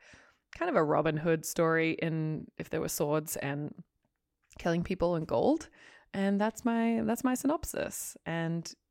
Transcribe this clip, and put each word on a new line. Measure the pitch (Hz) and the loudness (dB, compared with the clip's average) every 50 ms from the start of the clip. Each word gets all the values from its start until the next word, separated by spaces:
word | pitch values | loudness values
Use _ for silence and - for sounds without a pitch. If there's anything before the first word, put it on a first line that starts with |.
| - - - - - _ _ _ _ _ - - | -20 -20 -20 -20 -20 _ _ _ _ _ -8 -4
kind | - 359 | -4 0
of | 302 | 2
a | 190 160 | 2 4
Robin | 147 151 147 151 160 156 151 | 4 4 2 2 2 0 0
Hood | 156 175 165 160 156 | 2 2 2 2 0
story | - - - 170 160 160 160 160 165 160 - | -4 0 2 2 4 4 4 2 2 0 0
in | - 170 156 160 156 156 156 - - - _ _ | -2 -2 0 0 0 -2 -2 -4 -6 -10 _ _
if | - - | -8 -4
there | - 160 | -2 -2
were | - - | -2 -2
swords | - - 165 147 147 156 151 160 - | -2 -2 0 2 2 0 0 -2 -6
and | - - 139 143 143 147 147 - - - - _ _ _ _ _ _ _ _ _ _ _ _ - - | -4 -4 -4 -4 -4 -4 -6 -8 -12 -18 -20 _ _ _ _ _ _ _ _ _ _ _ _ -20 -6
killing | - 180 165 175 170 | -2 0 0 0 0
people | - 190 180 170 175 175 | -2 -2 0 2 2 2
and | 165 156 - | 0 -2 0
gold. | - 117 - - 302 320 - - _ - - - - - _ _ - | 0 2 4 4 2 2 0 -8 _ -20 -20 -20 -20 -20 _ _ -4
And | 202 196 196 202 196 | 0 2 2 4 4
that's | 208 220 - - - | 2 0 0 0 -2
my, | 240 233 233 226 233 233 226 220 | 0 2 2 2 2 2 2 2
that's | 214 226 233 - | 0 -2 0 0
my | 254 254 | 0 0
synopsis. | 247 - 277 302 349 - - - - - - - - - - - - _ | 2 2 0 0 0 -2 -6 -4 -4 -4 -4 -4 -8 -10 -10 -12 -12 _
And | - 165 165 165 165 165 165 165 - - - _ _ | -6 -4 -2 -2 -2 -2 -4 -4 -8 -14 -16 _ _